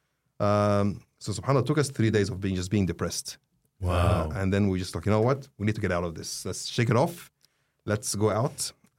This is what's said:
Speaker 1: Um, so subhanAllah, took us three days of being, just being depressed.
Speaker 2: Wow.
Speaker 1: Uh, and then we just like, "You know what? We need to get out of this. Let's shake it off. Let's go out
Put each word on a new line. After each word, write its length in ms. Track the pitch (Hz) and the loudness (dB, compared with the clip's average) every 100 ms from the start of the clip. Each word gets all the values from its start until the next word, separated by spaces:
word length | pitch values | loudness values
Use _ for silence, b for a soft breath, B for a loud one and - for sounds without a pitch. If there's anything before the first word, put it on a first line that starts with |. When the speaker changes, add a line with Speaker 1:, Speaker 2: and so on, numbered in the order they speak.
| b b b _ | b b b _
Speaker 1:
Um, 640 | 104 104 104 101 101 90 - _ | 2 4 4 4 2 -2 -12 _
so 120 | - | -8
subhanAllah, 340 | 95 - 135 131 | -8 0 0 2
took 120 | 151 | 0
us 120 | 143 | 0
three 200 | - 113 | 2 2
days 200 | 104 98 | 4 0
of 120 | 92 | -2
being, 140 | 98 92 | -4 -4
just 160 | 90 | 0
being 140 | 104 92 | 0 0
depressed. 500 | 85 90 - - - _ _ _ _ | 0 -4 -6 -10 -16 _ _ _ _
Speaker 2:
Wow. 500 | 90 87 85 85 80 | -2 2 4 2 0
Speaker 1:
Uh, 80 | 85 | -2
and 120 | 95 | 0
then 160 | 101 101 | 2 2
we 100 | 92 | 0
just 140 | 92 85 | -4 -4
like, 100 | 98 | 0
"You 60 | |
know 100 | 107 | 2
what? 260 | 113 135 135 _ | 2 0 -6 _
We 80 | 101 | -4
need 100 | 107 | -2
to 60 | |
get 100 | 95 | 0
out 120 | 87 | 0
of 120 | 87 80 | -2 -8
this. 300 | 82 - - | -10 -10 -8
Let's 220 | - - | -8 -6
shake 220 | - 117 | -2 2
it 60 | 113 | 4
off. 360 | 170 170 - _ _ _ _ _ - | 2 -2 -16 _ _ _ _ _ -4
Let's 300 | 104 - 98 | -4 -2 0
go 140 | 107 | 2
out 420 | 101 135 - - - _ | 2 -2 -4 -10 -10 _